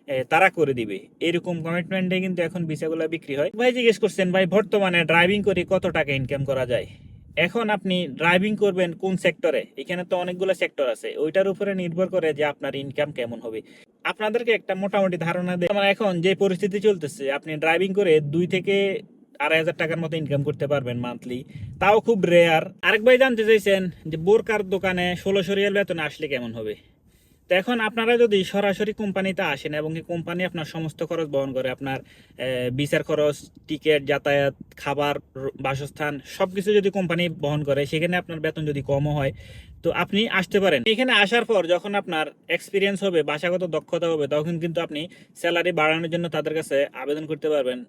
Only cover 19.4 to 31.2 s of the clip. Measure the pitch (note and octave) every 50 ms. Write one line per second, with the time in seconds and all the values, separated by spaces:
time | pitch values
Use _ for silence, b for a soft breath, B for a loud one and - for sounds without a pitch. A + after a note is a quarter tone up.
19.4 | C#3+ D3+ D#3+ D#3+ D#3+ E3+ E3 - E3+ D#3 E3 D#3+ E3 D3+ D#3+ D#3+ D#3 C3 C#3+ C#3
20.4 | C#3 D3 D3 - D3 C#3 D3 C#3+ B2+ B2 A#2+ A#2+ B2 B2 A#2+ A#2 - B2 B2 B2+
21.4 | D3 B B B B B B B F#3 G3 G#3+ A3 - A3+ A#3 G3 F3 E3+ F3 F3
22.4 | E3+ E3+ D#3+ D#3+ D#3 - - _ - F3 G#3 A3 G#3+ B3 B3+ B3 C4+ C4 A#3+ A3
23.4 | A3 G#3+ A3 G#3+ G3+ G3+ G3 F#3+ F#3+ F3 - - - D#3 D#3 D#3+ D#3+ F#3+ G#3+ A3+
24.4 | G#3 - A3 G#3 G3+ F#3 G3 F3+ G3 F#3+ F#3 F3+ F3+ F3+ F3+ F3 - G3 G3 G3
25.4 | F3 F3+ G3 F#3+ G3 G3+ G3 G3+ G3 - F3+ E3 D3+ D3 - - D#3 C#3 C#3 B2
26.4 | A#2+ A#2 A#2 A#2 A2 G#2+ G#2 - _ _ _ _ _ _ b b b b b b
27.4 | b - F3+ F#3 F#3 B3 B3 A#3 A3 G#3+ - A3+ A3+ A3+ A#3+ A#3 A#3+ A3 G#3 G3
28.4 | F#3 - - G3+ G3+ G3+ F#3+ - G#3+ G#3 G#3 - G#3+ G3 F#3 F#3+ F#3+ F#3+ F#3 G3
29.4 | F#3+ D#3 C#3 B2+ - D#3 D3+ D3+ D3+ D#3 D#3+ E3 - - E3+ E3+ D#3 E3+ F3 F3+
30.4 | F#3 F3 F3 E3+ D3+ - - E3 D#3+ D#3+ - - E3 D#3 E3+ E3